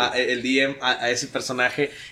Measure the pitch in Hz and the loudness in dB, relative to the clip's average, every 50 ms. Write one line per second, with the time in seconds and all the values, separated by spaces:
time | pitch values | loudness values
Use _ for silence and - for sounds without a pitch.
0 | 123 120 123 127 127 117 123 120 117 127 131 135 135 139 139 - 127 127 123 123 | 0 0 2 0 0 2 0 0 0 2 4 4 4 2 0 0 0 0 0 2
1 | 120 120 123 123 143 131 - 127 120 - 127 123 123 123 - - 143 143 - - | 0 0 0 -2 -2 -4 -6 -6 -4 -4 0 2 2 2 2 0 -2 -2 -4 -8
2 | - - | -18 -18